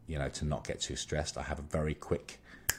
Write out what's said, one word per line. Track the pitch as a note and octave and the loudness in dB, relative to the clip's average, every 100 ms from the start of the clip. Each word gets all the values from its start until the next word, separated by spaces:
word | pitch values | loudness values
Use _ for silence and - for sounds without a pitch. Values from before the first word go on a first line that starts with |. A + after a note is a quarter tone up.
| - | -4
you | D2 | 0
know, | C2+ | 0
to | - | 0
not | D2+ D2 - | 0 2 0
get | - | -2
too | - C#2 | -2 -2
stressed. | - D2+ D2 C2+ | 0 0 0 -2
I | |
have | C#2 C2+ | -2 -4
a | |
very | C#2+ D#2+ D#2 | 0 2 4
quick | D2+ - F2 - - - - - | 2 2 0 0 -14 -16 -4 -2